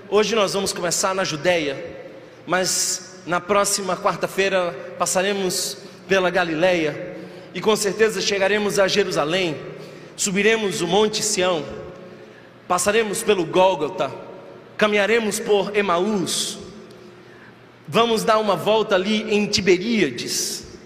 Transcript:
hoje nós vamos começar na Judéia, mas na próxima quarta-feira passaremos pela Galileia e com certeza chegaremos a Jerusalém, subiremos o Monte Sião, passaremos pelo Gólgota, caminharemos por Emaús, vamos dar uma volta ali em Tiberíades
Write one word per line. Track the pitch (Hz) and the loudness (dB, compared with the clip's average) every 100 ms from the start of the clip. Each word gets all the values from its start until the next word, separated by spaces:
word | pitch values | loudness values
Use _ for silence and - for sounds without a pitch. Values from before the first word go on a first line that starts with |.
| - | -2
hoje | 202 202 | 2 2
nós | 226 190 | 2 2
vamos | 185 196 | 0 -2
começar | 196 175 160 196 | -2 -2 0 0
na | 190 | 0
Judéia, | 180 151 175 175 147 135 - - - - - - | -2 -2 2 2 0 -4 -8 -14 -16 -18 -20 -16
mas | - 180 185 - - - - - | -4 -2 0 0 -2 -4 -8 -14
na | 147 175 | -4 -4
próxima | 175 202 196 - 190 180 | 2 2 2 0 -2 -2
quarta-feira | 196 170 180 - 196 190 180 - - - | 0 0 -2 0 0 2 0 -4 -10 -4
passaremos | 175 185 190 202 185 - - - - - - | -2 0 0 0 0 -2 -4 -8 -16 -12 0
pela | 190 180 | 2 2
Galileia | 180 175 151 185 175 151 135 - - - - - | 2 0 2 2 2 0 -4 -10 -12 -14 -16 -14
e | 180 | -4
com | 208 208 | 0 2
certeza | 202 180 220 185 | 2 2 2 2
chegaremos | - 202 190 208 208 180 | -2 2 2 2 0 2
a | 190 | 2
Jerusalém, | 202 185 160 147 180 180 147 - - - - - - | 2 0 0 0 0 0 -4 -10 -14 -16 -18 -16 -6
subiremos | 202 190 202 226 208 156 | -2 2 2 2 0 -2
o | 175 | 0
Monte | 185 214 214 | 2 2 0
Sião, | - - 180 170 135 - - - - - - - - - - | -2 0 0 0 -4 -10 -14 -16 -18 -20 -20 -20 -20 -12 -2
passaremos | 180 202 208 220 185 | 0 2 2 2 0
pelo | - 202 | 2 2
Gólgota, | 156 160 185 180 147 123 139 - - - - - - - | 2 4 4 4 -2 -2 -4 -6 -14 -16 -18 -20 -12 0
caminharemos | 208 208 196 233 220 - | 2 2 2 2 0 -2
por | 185 208 190 208 | 0 0 2 -2
Emaús, | 202 170 196 214 156 - - - - - - - - - - - - - - - - | 0 0 0 0 -2 -4 -6 -8 -14 -18 -18 -20 -20 -20 -20 -20 -20 -20 -20 -20 -2
vamos | 175 233 220 | 2 2 2
dar | 185 220 | 2 2
uma | 214 180 | 2 0
volta | 190 220 214 185 | 2 2 4 2
ali | 185 214 214 | 2 0 2
em | 208 208 | 0 2
Tiberíades | 208 190 180 208 226 156 117 - - - - - - | 0 4 4 2 0 0 -2 -6 -4 -4 -6 -12 -20